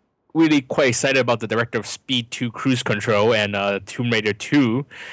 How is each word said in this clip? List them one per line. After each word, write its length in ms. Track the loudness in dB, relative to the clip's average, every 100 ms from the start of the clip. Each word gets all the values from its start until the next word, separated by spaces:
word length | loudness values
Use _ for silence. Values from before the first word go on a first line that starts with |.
| _ _ _ 2
really 260 | 4 4
quite 280 | 0 0 2
excited 280 | 2 0 2
about 220 | 2 0
the 60 | 0
director 320 | -2 -2 -4
of 80 | -6
Speed 440 | -10 -4 -4 -4
two 200 | -6 -8
Cruise 320 | -4 -2 0
Control 500 | 0 -2 0 2 4
and, 200 | 2 0
uh, 280 | -2 -2 -2 -6
Tomb 260 | -6 -2
Raider 200 | 0 0
two 540 | -2 0 2 4 0 -4 -14 -18